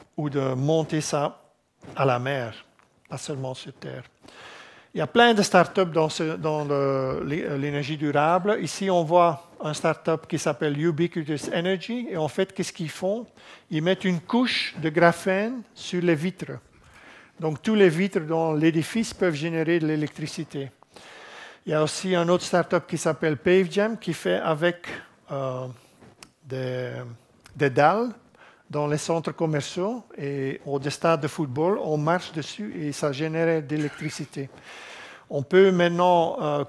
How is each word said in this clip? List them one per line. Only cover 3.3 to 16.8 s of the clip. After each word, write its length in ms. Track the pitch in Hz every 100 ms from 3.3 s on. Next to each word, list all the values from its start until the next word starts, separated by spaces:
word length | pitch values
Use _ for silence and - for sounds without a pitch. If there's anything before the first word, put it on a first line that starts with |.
| 139 131
sur 220 | 127 -
terre. 300 | - 135 131 - _ - - - - - - _ 170
Il 40 |
y 20 |
a 40 | 151
plein 280 | 233 240
de 80 | 214
startups 500 | - 185 160 - 180
dans 160 | 165 156
ce, 280 | - 160 165
dans 280 | 156 151
le, 580 | 143 143 139 135 135 -
l'é-, 220 | 135 151
euh, 140 | - 143
l'énergie 400 | 147 143 139 156
durable. 580 | 147 143 156 180 202 220
Ici, 260 | 175 - 190
on 160 | 180
voit 420 | 156 175 170 143 - -
un 140 | 151
startup 520 | 147 165 151 - 156 -
qui 120 | 160
s'appelle 440 | 165 143 151 147
Ubiquitous 680 | 165 151 170 175 147 147 -
Energy. 520 | 175 180 190 190 240 233
Et 80 | 180
en 120 | 151
fait, 260 | - 190
qu'est-ce 180 | - 175
qu'ils 160 | - 156
font ? 380 | - 185 220 226 _ - - -
Ils 120 | 156
mettent 240 | 170 190 190
une 160 | 170
couche 520 | - 240 247 - - -
de 100 | 156
graphène 720 | 160 170 170 196 190 220 254 -
sur 260 | - - 180
les 140 | 170
vitres. 380 | 156 180 - - 135 _ _